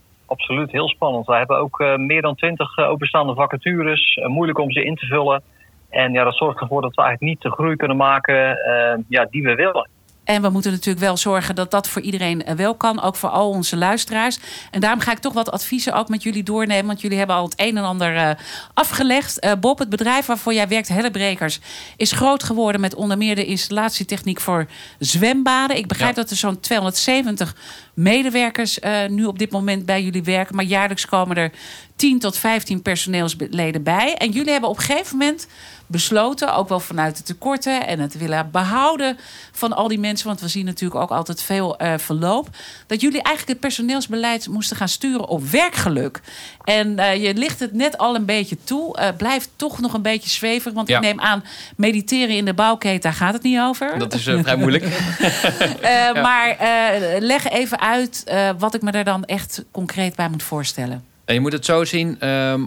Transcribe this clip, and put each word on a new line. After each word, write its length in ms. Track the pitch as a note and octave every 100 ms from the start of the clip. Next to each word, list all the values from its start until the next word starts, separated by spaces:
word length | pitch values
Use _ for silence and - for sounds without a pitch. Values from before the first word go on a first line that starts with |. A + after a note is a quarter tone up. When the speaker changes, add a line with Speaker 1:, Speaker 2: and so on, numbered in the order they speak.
| _ _ -
Speaker 1:
Absoluut, 440 | B2+ - C3+ D3
heel 180 | D3 D#3
spannend. 380 | - D3+ A#2+ A2
We 100 | A#2+
hebben 220 | B2 C3+
ook, 220 | C#3+ -
eh, 160 | C#3+ C3+
meer 260 | C3+ D#3+
dan 120 | D3+
twintig, 420 | C#3 E3+ D#3+ C#3+ -
eh, 120 | C#3+
openstaande 460 | D3+ D3 D#3 C#3
vacatures. 800 | B2 C#3 C3 F3+ F3 D#3 D3+ -
Eh, 140 | - B2
moeilijk 300 | C#3+ E3 D3+
om 140 | C#3+
ze 120 | C3+
in 100 | D3
te 120 | D#3+ B2+
vullen. 360 | D3 C#3+ C#3 - _ _ _ -
En 220 | - B2+
ja, 120 | B2+
dat 120 | A#2+ -
zorgt 240 | D#3 B2+
ervoor 220 | A#2+ C#3
dat 120 | B2+
we 80 | C3
eigenlijk 300 | C3 A#2+ D#3
niet 100 | D#3+
de 80 | -
groei 260 | - D#3+ D#3
kunnen 200 | C#3+ C3+
maken, 600 | C3+ C3+ C3+ C3+ C3 B2
eh, 400 | A#2+ A#2+ A#2+ A#2 A2+
ja, 180 | B2+ A#2
die 120 | D3
we 120 | C3+
willen. 340 | A#2+ F#3 D#3+ - _ _ _
Speaker 2:
En 180 | - G#3
we 60 | G3+
moeten 220 | F#3+ G3
natuurlijk 320 | F#3 G3+ F3
wel 120 | G3 F3+
zorgen 380 | G#3 F#3+ F3+
dat 160 | F#3 F3+
dat 180 | G3+ G3+
voor 140 | -
iedereen, 420 | G3 F#3+ F3+ E3+
eh, 100 | -
wel 200 | D#3+ G3+
kan, 260 | A3+ A3+ A3
ook 140 | F#3+ F#3+
voor 120 | F#3+
al 200 | F#3 G#3
onze 260 | G3 E3+ F3
luisteraars. 600 | F3+ A3 - A3 A#3+ - - - -
En 100 | F#3+
daarom 200 | G#3 A#3
ga 120 | A#3+
ik 60 | A3+
toch 140 | C#4
wat 180 | A3+ A3+
adviezen 420 | G3+ - B3+ A#3+
ook 140 | G#3+ A3
met 140 | G#3+
jullie 200 | A3 G#3
doornemen, 440 | G3 A3 A3 G3 G#3
want 140 | G#3
jullie 180 | G#3 G3
hebben 180 | F#3+ F3+
al 80 |
het 100 | F3 -
een 160 | G#3+ G#3+
en 60 |
ander, 320 | F#3+ F#3 E3+ E3
eh, 140 | D#3 D3+ - - -
afgelegd. 640 | - - - C4 C4 C#4 -
Eh, 140 | G3+ G3
Bob, 180 | A#3 C#4+
het 100 | A#3
bedrijf 380 | G3+ A3+ C4+ C4+
waarvoor 280 | A#3 A#3
jij 140 | A3 G3
werkt, 200 | A3 G#3
Hellebrekers, 720 | F#3 A#3+ G3 G3 F#3 D#3 - - - - -
is 160 | G#3+
groot 300 | - C4 C#4
geworden 380 | - A3+ G#3+ G3+
met 140 | F#3+
onder 240 | F#3+ G3+ G3
meer 160 | G#3+
de 100 | G3+
installatietechniek 960 | F#3+ F#3+ - G#3 A3 - F#3+ G3 F#3+ F#3
voor 260 | - F3 D#3 - - -
zwembaden. 800 | C#3 E3+ A3 C4+ C4 C4 C4+ C4
Ik 100 | F#3
begrijp 280 | F#3+ C3 -
Speaker 3:
Ja. 40 |
Speaker 2:
dat 80 | A3+
er 60 | G3
zo'n 240 | G3+ F#3+
tweehonderdzeventig 960 | - A3+ F#3 - - C4 B3 G3 E3+ - - - -
medewerkers, 840 | - F#3 A#3+ C4 B3 A#3 A#3+ A3 -
eh, 260 | G3+ G#3 G3+
nu 160 | G3+
op 140 | A3 F#3+
dit 120 | G#3
moment 360 | G3 G3 G3 F#3
bij 160 | G3
jullie 200 | F#3 F3+
werken, 320 | E3+ F#3 F#3+ F#3+
maar 80 |
jaarlijks 420 | F#3 G3 G3+ G3 -
komen 300 | F#3+ F#3 F3
er 140 | D#3+ - - - - -
tien 220 | C#4+ B3
tot 200 | G#3 -
vijftien 440 | A3 A3 - F#3
personeelsleden 1000 | F#3+ F3 F#3 F3+ E3+ D#3+ D3 E3+ D#3+ D#3
bij. 320 | D3 F#3 C4
En 160 | E4+ A3+
jullie 220 | G#3+ D4
hebben 180 | C#4+ A3
op 60 | -
een 60 |
gegeven 320 | - D4 F#4+ C4+
moment 280 | D4 D#4+ - - - - -
besloten, 680 | E3+ - G#3+ A#3 C#4 C#4+ -
ook 120 | F#3+
wel 120 | F#3
vanuit 360 | - E3+ D#3 D3+
de 60 |
tekorten 640 | - F3 C4+ C4+ C4+ C4 -
en 120 | E3
het 180 | C#3+ D#3
willen 320 | D#3+ D#3 D#3
behouden 680 | F3 F#3 A#3+ D4 D#4 C4+ B3+ - - -
van 200 | - A#3
al 160 | A#3 A3
die 100 | G#3+
mensen, 280 | G#3 G#3 A3
want 140 | G3+
we 80 | E3+
zien 160 | G3
natuurlijk 360 | F#3 F3+ F#3 B2+
ook 100 | E3+
altijd 320 | C3+ E3 E3+
veel, 360 | - G3 F3+ -
eh, 160 | E3+ D#3
verloop, 500 | - D#3 E3+ A#3 D4+ - - - -
dat 140 | G#3+
jullie 220 | D4 C#4+
eigenlijk 260 | - D4+ -
het 120 | B3+
personeelsbeleid 880 | C#4 B3 A#3 C4+ B3+ A3+ A#3 A3+ F3+
moesten 280 | G#3+ G#3 G3+
gaan 120 | F#3
sturen 400 | - C4+ B3 -
op 160 | E3
werkgeluk. 760 | C3+ B3 F4 - F3+ C#3+ C3 - - - - -
En, 340 | - G#3+ G#3 G3+
eh, 240 | G3 G3
je 120 | G#3
licht 260 | G3+ D4+ -
het 120 | A#3
net 260 | G#3+ D4 D4
al 160 | A#3
een 100 | A#3
beetje 320 | G3+ G#3+ G3+ F3
toe, 320 | - C#4 D#4+ -
eh, 120 | G3 F3
blijft 320 | A3 C4+ - -
toch 240 | D4 D4
nog 120 | A#3+
een 80 | A3+
beetje 280 | G#3 A3 -
zweverig, 440 | - A3+ A#3+ A#3+
want 140 | A3 G#3+
Speaker 3:
Ja. 80 | A#3+
Speaker 2:
ik 60 |
neem 180 | G#3 G#3
aan, 240 | G#3+ G3+ - - - -
mediteren 600 | G#3+ G#3+ G3+ C4 A#3+ G#3
in 80 |
de 100 | G3
bouwketen, 460 | F#3 A3 A3 G3+ F#3
daar 120 | E3
gaat 200 | D#3+ F#3
het 100 | A3+
niet 160 | B3+ B3
over. 400 | B3 B3+ C#4 D#4+
Speaker 3:
Dat 160 | A#3
is, 120 | - C3
eh, 120 | B2
vrij 140 | D3 C3
moeilijk. 280 | C3 D3+
Speaker 2:
<laughs> 100 | F3+ E3+ - - F3 - F#3 - - -
Eh, 80 | A3+
Speaker 3:
Ja. 220 | A#3+ A#3+ A3+
Speaker 2:
maar, 260 | B3 B3 A#3+
eh, 720 | A3+ A3+ A3+ A3+ G3+ F3 F#3
leg 280 | A3+ C#4+ C#4
even 320 | A#3+ B3 A#3
uit, 420 | A3 B3 B3 - -
eh, 240 | F#3+ G3 F3
wat 160 | G#3+
ik 80 | A3
me 80 | G#3
daar 120 | G#3
dan 200 | G3+ F#3+
echt 400 | - F#3+ - - -
concreet 460 | - F3+ F#3 F#3 F3
bij 120 | E3+
moet 140 | D#3
voorstellen. 640 | - D3+ C3 - B2 B2 - _
Speaker 3:
En 100 | -
je 60 | A#2+
moet 120 | C#3+
het 120 | D3
zo 200 | - E3
zien, 320 | E3 F3 E3 -
ehm, 440 | C3+ C3+ C3+ C3